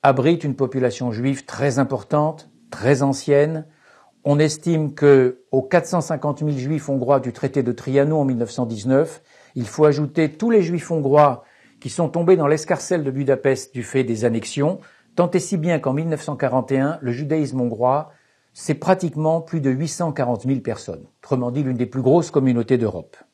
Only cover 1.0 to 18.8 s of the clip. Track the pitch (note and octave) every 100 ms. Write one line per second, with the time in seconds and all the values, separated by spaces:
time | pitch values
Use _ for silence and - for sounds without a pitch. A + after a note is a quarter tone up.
1 | B2 A2 C3 C3+ - - C#3 B2 C3+ C3+
2 | - D3 D3+ D#3 - _ _ - A#2 C3+
3 | C#3 C3+ - C#3+ D3+ D#3+ D#3 _ _ _
4 | _ _ - D3 D#3 D3+ E3+ D#3+ D3+ D3
5 | C#3+ C3+ B2+ B2+ _ C3 C3 F3 E3+ F3
6 | D3+ D#3 D3 C3+ D3+ C#3 C3 D#3 D3+ C3+
7 | B2 C#3 B2 - C3+ C#3+ B2 A#2+ - C#3
8 | D3 D#3 C3+ A#2+ A#2 - A#2 A2 A#2 C3+
9 | D#3+ - _ _ _ B2+ A2+ - D3+ D3
10 | D3 E3+ D#3 D3+ A3+ A3 E3+ F3 - E3
11 | C#3 D3 C#3+ A#2+ - _ _ _ B2 -
12 | D#3+ E3+ E3+ F3 C#3+ D3+ D3+ E3 - F3
13 | C#3 C3 C3+ C3+ C3+ C3+ - B2 G#2+ C3+
14 | A#2+ A2+ A#2+ A2+ - - D3 F#3 - _
15 | _ - F3 F3+ - F#3 D#3+ D#3+ C#3 C#3
16 | E3 D3+ - C3 C3+ B2+ A#2 C3+ C#3 D#3+
17 | C3 A#2+ D3 D#3 C#3+ C3 A#2+ A2 B2 C#3
18 | D3+ _ _ _ _ - - D3+